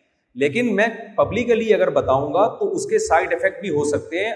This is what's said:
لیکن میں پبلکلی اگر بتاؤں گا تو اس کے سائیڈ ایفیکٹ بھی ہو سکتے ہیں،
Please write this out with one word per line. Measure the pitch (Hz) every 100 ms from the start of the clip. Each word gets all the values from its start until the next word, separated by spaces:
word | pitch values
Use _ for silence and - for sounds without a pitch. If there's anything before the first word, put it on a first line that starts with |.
| _ _ _ 123
لیکن | 147 233 247 196
میں | 226 220 - -
پبلکلی | 143 196 233 226 226
اگر | 190 175
بتاؤں | 143 - 131 147
گا | 160 226 -
تو | 202
اس | 175 -
کے | 214
سائیڈ | - 165 180
ایفیکٹ | 170 190 -
بھی | 196
ہو | 147 143
سکتے | 143 - 170
ہیں، | 214